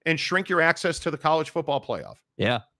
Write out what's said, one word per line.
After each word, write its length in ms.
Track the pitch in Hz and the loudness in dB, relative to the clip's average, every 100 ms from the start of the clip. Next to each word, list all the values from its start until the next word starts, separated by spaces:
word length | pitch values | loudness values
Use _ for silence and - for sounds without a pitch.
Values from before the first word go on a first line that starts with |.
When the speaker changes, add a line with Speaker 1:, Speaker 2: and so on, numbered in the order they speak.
Speaker 1:
and 160 | 165 156 | -2 -2
shrink 300 | - 185 190 | 0 -2 0
your 100 | 180 | 2
access 380 | 165 170 180 156 | 4 2 -2 -2
to 120 | 175 | -4
the 80 | 165 | -2
college 320 | 156 160 156 | 2 2 0
football 320 | 170 147 143 | -4 -2 -2
playoff. 340 | - 95 50 - _ - | -2 -6 -8 -18 _ -2
Speaker 2:
Yeah. 240 | 104 120 - | 0 0 -6